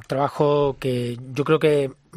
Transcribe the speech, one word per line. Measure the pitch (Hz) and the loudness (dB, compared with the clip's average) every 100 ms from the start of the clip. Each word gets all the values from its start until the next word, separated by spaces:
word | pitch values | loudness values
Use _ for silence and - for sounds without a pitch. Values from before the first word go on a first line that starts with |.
| - | -6
trabajo | 135 139 - 147 147 143 131 | -2 -2 2 2 2 0 -2
que | 135 123 120 120 127 | -4 -2 -4 -8 -8
yo | 127 | -4
creo | 143 156 | 0 2
que | 156 147 135 135 _ | 4 2 0 -6 _